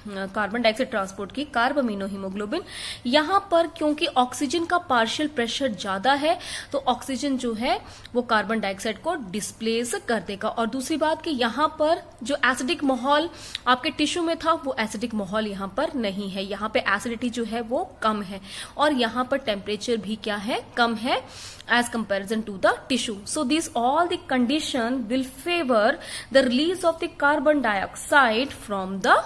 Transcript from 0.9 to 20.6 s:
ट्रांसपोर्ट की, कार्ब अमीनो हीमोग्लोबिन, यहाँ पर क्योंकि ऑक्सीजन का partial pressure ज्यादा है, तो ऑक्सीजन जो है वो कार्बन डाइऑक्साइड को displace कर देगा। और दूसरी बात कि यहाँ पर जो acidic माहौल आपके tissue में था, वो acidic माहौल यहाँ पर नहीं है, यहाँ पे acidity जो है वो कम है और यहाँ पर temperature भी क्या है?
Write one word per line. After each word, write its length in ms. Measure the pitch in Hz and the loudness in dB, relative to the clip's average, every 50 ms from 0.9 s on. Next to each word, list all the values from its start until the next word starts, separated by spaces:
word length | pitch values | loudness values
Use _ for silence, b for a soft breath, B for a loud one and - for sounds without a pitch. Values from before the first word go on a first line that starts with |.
ट्रांसपोर्ट 420 | - 214 - 190 - - 202 190 | -2 -2 -4 -4 -6 -8 -10 -8
की, 120 | - 254 294 | -6 -6 -6
कार्ब 340 | 285 - 240 233 262 285 294 | -2 0 2 2 2 2 2
अमीनो 280 | 254 220 202 196 196 | 0 0 -2 -4 -6
हीमोग्लोबिन, 560 | 196 202 196 196 190 190 208 208 208 262 359 403 B B B B B B B - | -6 -6 -6 -8 -6 -6 -6 -4 -4 -4 -6 -6 B B B B B B B 0
यहाँ 420 | 240 240 302 302 311 381 - - - | 2 4 4 4 4 2 2 2 4
पर 160 | 339 330 339 | 4 4 4
क्योंकि 400 | 330 - - 311 302 294 302 - | 2 0 0 0 0 2 2 0
ऑक्सीजन 580 | 294 - 254 247 247 - - 294 254 - 349 339 | 0 2 2 2 2 0 -2 -2 0 0 0 0
का 140 | 339 359 349 | 2 0 0
partial 500 | 349 - 262 233 226 220 - - 302 294 | 2 2 2 2 2 2 0 -2 -2 -2
pressure 400 | - 254 233 226 - - 277 262 | 0 -2 -2 -2 0 0 -2 -2
ज्यादा 440 | 208 - - 202 190 196 196 262 | -2 -2 -4 -4 -2 0 2 4
है, 260 | 277 285 294 320 359 359 B B B B B B | 4 4 4 2 2 0 B B B B B B
तो 60 | - 277 | -4 0
ऑक्सीजन 580 | - 254 247 254 - - 269 233 269 285 269 | 2 0 0 0 -2 -4 -4 -2 -2 -2 0
जो 180 | 254 - 240 233 | 0 -2 -2 -2
है 260 | 208 240 285 359 415 B B B B B B - | -2 0 0 0 -2 B B B B B B -2
वो 80 | 240 | -2
कार्बन 380 | 233 - 226 214 202 190 220 220 | 0 2 2 2 2 0 0 -2
डाइऑक्साइड 420 | 208 196 196 190 - 226 208 - | -2 -2 -4 -4 -4 -4 -4 -4
को 120 | - 311 359 | -2 -4 -2
displace 800 | 320 233 185 170 208 - - - - 226 220 226 233 247 240 - | -2 -4 -6 -6 -6 -6 -6 -8 -4 -2 -2 0 0 0 -2 -4
कर 260 | - - - 233 208 | -4 -2 -2 -2 -2
देगा। 280 | - - 202 196 - 214 | -2 -4 -6 -4 -4 -4
और 180 | - - 226 | -2 -2 -2
दूसरी 300 | 220 226 269 247 - 320 | -2 -2 -4 -2 -2 0
बात 260 | - 311 302 320 311 | 2 2 2 0 0
कि 80 | - 339 | -2 -2
यहाँ 380 | 302 233 240 226 220 277 302 311 | -2 0 0 0 2 2 0 0
पर 340 | 311 - 302 302 339 349 - - - - | 2 2 2 2 2 0 -2 -6 -16 -10
जो 140 | 240 226 285 - - | -6 -4 0 2 4
acidic 400 | 240 262 - 269 254 349 302 294 | 4 4 2 0 -2 -2 0 2
माहौल 460 | 262 262 226 240 277 285 302 320 339 B B B B B B - | 0 0 2 2 2 4 4 2 0 B B B B B B 0
आपके 240 | 240 254 254 262 311 | 2 2 2 2 -2
tissue 320 | 302 - 302 294 - 349 | -2 0 0 0 0 0
में 140 | 339 330 330 | 0 0 0
था, 160 | 330 - 330 | 0 2 2
वो 240 | 330 320 277 269 254 - | 0 2 0 -4 -2 -2
acidic 340 | 220 214 - 214 226 233 220 | -2 -4 -4 -4 -4 -4 -4
माहौल 320 | 214 196 175 202 220 220 | -4 -4 -2 -2 -2 -2
यहाँ 280 | 208 196 190 190 190 - | -2 -4 -6 -6 -4 -2
पर 180 | 247 294 339 330 | -2 -2 0 0
नहीं 360 | 262 226 202 185 202 208 196 | -2 -2 -2 -2 -4 -4 -4
है, 140 | 180 196 196 | -4 -6 -4
यहाँ 260 | 196 208 196 214 220 - | -4 -4 -4 -4 -2 -2
पे 60 | 247 | 0
acidity 500 | - - 196 202 - 240 233 220 254 247 | 2 2 2 0 0 -2 -4 -4 -4 -4
जो 140 | 226 247 233 | -2 -4 -4
है 160 | 208 220 240 | -4 -4 -4
वो 360 | 233 220 240 311 381 - - - | -4 -2 -2 -2 -2 -4 -4 -2
कम 200 | - 220 214 208 | 0 0 0 0
है 180 | 202 175 202 190 190 B B B B B B | -4 -6 -10 -12 -12 B B B B B B
और 160 | - 285 311 | 2 2 4
यहाँ 320 | 302 247 233 220 - 247 254 | 4 4 2 0 0 -2 -2
पर 140 | 247 277 277 | 0 -2 -2
temperature 580 | 277 226 208 196 190 202 208 202 - - 233 | 0 -2 -4 -4 -4 -6 -6 -4 -2 -2 -2
भी 200 | 220 180 190 220 | -2 -2 -4 -6
क्या 200 | 214 - 220 208 | -4 -4 -4 -4
है? 300 | 208 190 226 311 440 | -4 -4 -4 -4 -4